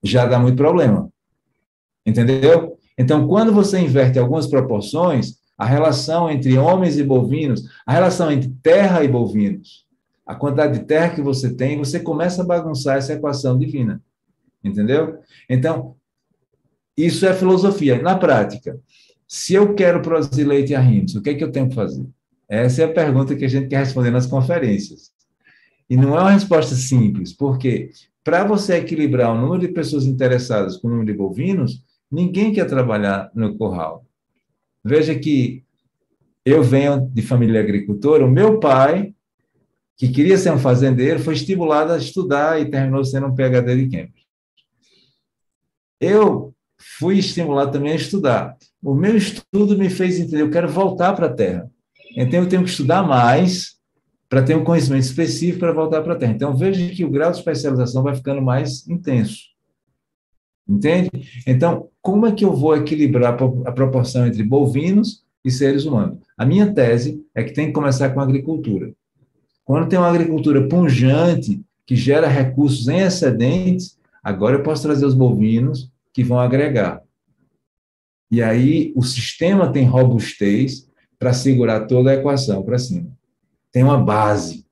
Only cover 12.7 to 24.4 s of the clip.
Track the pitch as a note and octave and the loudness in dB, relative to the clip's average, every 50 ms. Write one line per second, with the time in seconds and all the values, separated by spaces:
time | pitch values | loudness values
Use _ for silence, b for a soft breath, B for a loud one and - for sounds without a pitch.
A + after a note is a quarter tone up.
12.7 | D3+ C3 - D3 C3+ C3+ C3 C3+ D3+ D3 D3 D3 C3+ B2+ - C3 B2+ B2+ - C3 | -8 -6 -2 -2 -2 -2 -2 -4 -6 -6 -6 -6 -6 -4 -2 -2 0 0 -2 -2
13.7 | - C#3 A#2+ G#2+ F#2 - _ _ _ _ _ _ _ _ _ _ _ _ _ G2+ | -4 -4 -4 -4 -4 -8 _ _ _ _ _ _ _ _ _ _ _ _ _ -8
14.7 | F#2+ G#2 G#2 A2 C3 D3+ D#3+ - - - b b b b b b B2+ B2+ B2+ D#3 | -4 -2 -2 0 0 0 0 -2 -6 -14 b b b b b b -2 0 0 0
15.7 | E3 C#3 B2+ B2+ - _ _ _ _ _ _ _ _ _ _ _ _ _ _ _ | -4 -4 -8 -12 -18 _ _ _ _ _ _ _ _ _ _ _ _ _ _ _
16.7 | _ _ _ _ _ - D#3 E3+ - - F#3+ F#3+ F3+ F#3 F#3 F#3 F#3 F3+ F#3 G3+ | _ _ _ _ _ -2 -2 0 0 0 0 0 0 2 2 2 2 4 2 0
17.7 | G3 - D3+ C#3 B2 A#2+ C3+ F3 F#3+ F#3 F#3 D#3+ C3+ A2+ G2+ G2 - - _ - | 0 0 0 0 0 2 0 0 0 0 2 2 2 2 0 -2 -6 -12 _ -14
18.7 | B2+ - _ b b b b b b b _ _ - - - - F3+ G3+ G#3 G3+ | -14 -14 _ b b b b b b b _ _ -14 -12 -6 0 2 2 4 2
19.7 | G3+ G3 F#3+ F3 E3+ E3+ - D#3+ E3 D#3+ C#3+ C#3 C3 C#3+ D3 C#3+ C#3+ C#3 C3+ C3+ | 2 2 2 2 2 0 -2 -2 -2 -2 -2 -2 -2 -2 0 2 2 0 0 0
20.7 | C#3+ C3+ B2+ B2+ A2 G2+ F#2 F2+ - G#2+ G2+ C#3+ D3 B2 D#3 D3 C3+ C#3 C3 B2 | 0 2 4 4 4 2 0 -2 -6 -6 -4 -4 -4 -4 -4 -6 -4 -2 -4 -2
21.7 | - A#2 G#2 F2+ C2+ - C3 - - _ _ _ _ _ _ _ G#2 A2 A#2+ B2+ | -2 -4 -6 -6 -6 -10 -12 -14 -16 _ _ _ _ _ _ _ -4 0 0 0
22.7 | B2+ C#3+ D#3+ D#3 D#3+ F3+ D#3+ D3+ C3 C3 C3+ C3 C#3+ C3+ C#3 B2+ B2+ C3+ C3+ C3 | 2 2 0 0 2 0 0 2 2 0 0 0 -4 -4 -4 -2 -2 -2 -2 -2
23.7 | C#3 C3+ C#3 B2+ - C3 B2 A#2+ A#2+ B2+ B2 - C#3 C3+ | -2 -2 -2 -2 -2 -2 0 0 0 0 0 0 0 -2